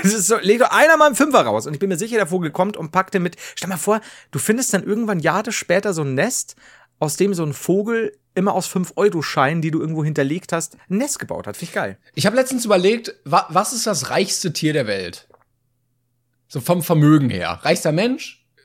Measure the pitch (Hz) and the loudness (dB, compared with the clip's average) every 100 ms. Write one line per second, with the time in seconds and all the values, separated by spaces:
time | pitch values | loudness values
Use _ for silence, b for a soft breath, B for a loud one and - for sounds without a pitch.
0 | 190 220 180 220 180 226 240 208 294 320 | 0 0 0 0 2 4 4 6 6 6
1 | 302 240 302 254 123 107 123 151 196 170 | 6 4 4 4 4 0 -2 -4 -4 -2
2 | 220 233 180 180 165 143 190 208 160 185 | -2 -2 0 -2 -2 -2 -2 -2 -4 -2
3 | - 190 175 - B B 170 180 - 214 | 0 -2 -2 -6 B B -8 -6 0 -2
4 | B B B 143 - 226 262 185 - 208 | B B B -6 -2 0 0 -2 0 -2
5 | 226 185 156 175 220 208 - 180 208 165 | 0 0 0 0 -2 -6 0 0 0 -2
6 | 143 131 208 - - - b b b - | -2 0 0 -2 -8 -14 b b b -6
7 | 156 - 196 180 156 135 - 190 208 226 | -4 0 0 0 -4 -4 0 0 2 -2
8 | 220 - _ - 196 175 175 180 180 - | -2 -6 _ -2 0 0 -2 -4 -4 2
9 | 202 170 139 - 135 165 160 156 156 160 | 2 2 -4 0 0 2 -2 -2 -4 -2
10 | 151 151 139 170 - 165 160 - b 190 | -2 0 0 -2 -4 -6 -6 -12 b -4
11 | 285 - - - - 208 175 208 113 95 | -4 -6 -8 -8 -8 -10 -8 -6 -6 -8
12 | b - 190 233 254 262 226 196 185 233 | b -2 0 2 0 -2 2 2 4 0
13 | 233 - - 170 - 160 208 233 233 165 | -4 -14 -2 0 0 -2 -2 -2 -4 -4
14 | 127 143 190 - 185 151 151 151 123 98 | -2 -2 -2 -2 -4 -2 -2 0 -2 -4
15 | 90 - _ _ _ _ _ _ _ _ | -6 -12 _ _ _ _ _ _ _ _
16 | _ _ _ _ _ 131 - 180 156 160 | _ _ _ _ _ -8 0 0 2 4
17 | 147 156 131 95 85 85 143 180 170 156 | 6 6 4 0 -4 -2 0 0 2 0
18 | 233 269 - - _ _ | 0 -2 -8 -18 _ _